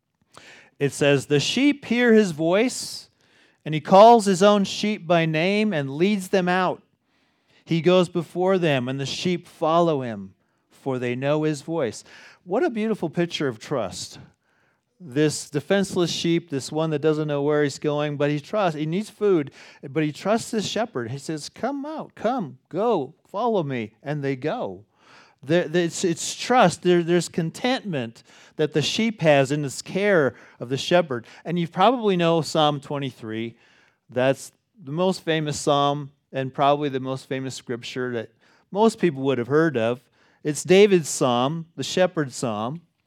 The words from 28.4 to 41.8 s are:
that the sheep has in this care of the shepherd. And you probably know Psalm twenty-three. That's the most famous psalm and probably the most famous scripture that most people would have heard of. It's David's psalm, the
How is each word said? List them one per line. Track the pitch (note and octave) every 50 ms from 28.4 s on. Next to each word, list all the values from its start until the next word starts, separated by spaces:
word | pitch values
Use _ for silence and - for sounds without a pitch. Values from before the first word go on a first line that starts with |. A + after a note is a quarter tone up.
| - - _
that | - D#3 D3+
the | - D#3
sheep | C#3 - - - A3 A3+ G#3+ -
has | E3 D#3+ D3 C#3 C3+ A#2+
in | D3 D3+
this | D3 C3 - -
care | - - D#3 F#3+ G3+ G#3 G3 E3 C3+ B2 - - - - _ -
of | B2 A#2+
the | C#3 C3+
shepherd. | - - F3 F3 F3 D3 B2+ A#2 A2+ - - - -
And | E3+ E3 F3
you | E3+ -
probably | - F#3 F#3+ A3+ C4+ A#3+ A3 G#3 F#3+
know | F3 E3+ E3 E3 E3
Psalm | C#3 - - D#3+ D3+ D3 C#3+ -
twenty-three. | - - D3+ C#3 C#3 B2+ - - A2+ A2 A2 A2+ A#2 A#2 - _ _ _ _ _ _ _ _ _ _ -
That's | A2+ B2 C3 C3 C#3 - - - _ _ _ _ _ A3
the | E3+ C3
most | D3 E3+ F3+ F#3+ F3+ -
famous | - E3 D#3 D#3+ D3+ D3 C#3 -
psalm | - D#3+ C#3+ C#3+ C#3+ C#3+ C#3+ D3 C#3+ C#3 _ _ _ _
and | - C3+ C3+ C3 C3
probably | D3+ C#3 C#3 D3 D3 D3+ C#3+
the | C3 C3
most | C3 C3 C3 B2+ - -
famous | C#3 C3 C3 C3 B2+
scripture | - - - B2 A#2 A#2+ - - B2+ B2+ B2 A#2+
that | A2+ A2 - _ _ _ _ _ _ _ _
most | F3+ G3 A3+ A3 A3 -
people | F#3 F3 C3+ C3 C3+
would | C#3 C3 A#2+
have | A#2 A#2
heard | C#3+ D#3 E3 E3 C3
of. | A#2 A2 A#2 B2 A#2+ _ _ _ _ _ _ _ _
It's | - D3+ D3 - -
David's | D3 F#3 G3 G#3 G#3 F#3+ F3 C#3+ -
psalm, | - - D3+ B2+ A#2+ A#2+ B2+ C#3 E3 E3+ D#3+ - _
the | C#3+